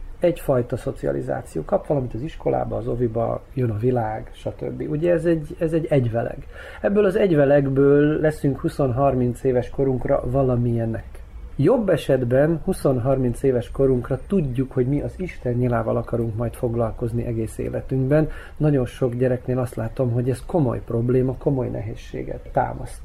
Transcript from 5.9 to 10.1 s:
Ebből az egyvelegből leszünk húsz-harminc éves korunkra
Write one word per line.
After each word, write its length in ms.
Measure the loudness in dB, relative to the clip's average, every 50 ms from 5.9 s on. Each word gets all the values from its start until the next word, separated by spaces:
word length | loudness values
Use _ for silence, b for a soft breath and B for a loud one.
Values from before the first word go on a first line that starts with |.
| 2 2 2 2 0 -2 -2 -4 -6 -10 -12 -14 B B B B B B
Ebből 240 | B 2 4 4 4
az 120 | 4 4
egyvelegből 1040 | 4 4 4 6 6 6 6 6 6 4 4 4 6 6 8 8 8 6 6 4 4
leszünk 400 | 2 0 0 2 0 0 0 0
húsz-harminc 840 | -2 -4 0 0 0 0 2 2 2 2 4 2 2 0 0 0 0
éves 260 | 2 2 2 0 -2
korunkra 520 | -2 0 0 2 0 0 0 0